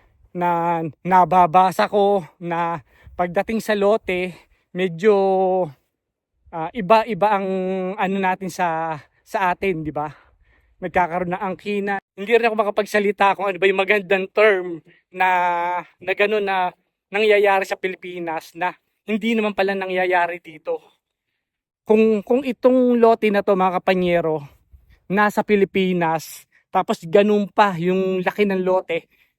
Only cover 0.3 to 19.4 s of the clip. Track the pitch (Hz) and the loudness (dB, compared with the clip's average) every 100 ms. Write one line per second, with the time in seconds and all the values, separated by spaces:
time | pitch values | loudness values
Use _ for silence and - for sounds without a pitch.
0.3 | 180 175 170 170 170 165 - 175 185 175 | -4 -2 0 0 -2 -4 -8 2 4 6
1.3 | 185 175 180 185 170 208 208 202 202 160 | 4 4 4 2 2 -2 0 2 0 -4
2.3 | _ 170 170 170 165 - _ - - 180 | _ -8 -4 -4 -6 -12 _ -12 -6 -4
3.3 | 175 196 226 - 208 196 220 - 180 180 | -2 -4 -4 -2 0 2 0 -2 -6 -6
4.3 | 165 _ _ _ 180 185 165 214 202 196 | -10 _ _ _ -6 -6 0 2 2 2
5.3 | 190 190 185 170 135 _ _ _ _ _ | 2 0 0 -4 -8 _ _ _ _ _
6.3 | _ _ 170 160 - 180 220 220 190 202 | _ _ -10 -8 -4 2 2 2 0 0
7.3 | 202 196 190 185 190 185 208 208 196 185 | 0 -2 -4 -4 -4 -6 -4 -4 -2 -2
8.3 | 185 190 151 180 160 165 156 - _ _ | -4 -6 -4 -4 -2 -6 -8 -14 _ _
9.3 | 220 190 180 196 160 156 147 151 - _ | -2 -2 -2 -2 -4 -6 -8 -8 -10 _
10.3 | _ _ _ _ _ 185 185 175 175 180 | _ _ _ _ _ -4 0 0 -2 -4
11.3 | 185 202 175 208 202 202 196 - - 202 | -4 -6 -6 -6 -4 -4 -6 -8 -12 0
12.3 | 226 233 214 208 208 208 208 202 202 196 | 2 2 0 -2 -2 -2 0 0 2 2
13.3 | 180 196 180 196 196 190 208 180 196 190 | 2 -2 0 0 2 0 0 0 -2 0
14.3 | - 220 196 180 165 - _ _ 180 185 | 2 4 2 -2 -12 -16 _ _ -2 0
15.3 | 180 180 175 175 180 165 _ 180 190 202 | 2 0 -2 -2 -6 -8 _ -6 -2 0
16.3 | 214 196 190 180 - _ _ _ 196 214 | 0 -2 -2 -4 -6 _ _ _ 0 2
17.3 | 202 202 196 190 202 190 180 185 180 170 | 4 4 2 0 -6 -6 -8 -12 -10 -8
18.3 | 160 - 165 180 165 _ _ - 214 214 | -8 -10 -8 -8 -8 _ _ -6 -4 -2
19.3 | 226 | 0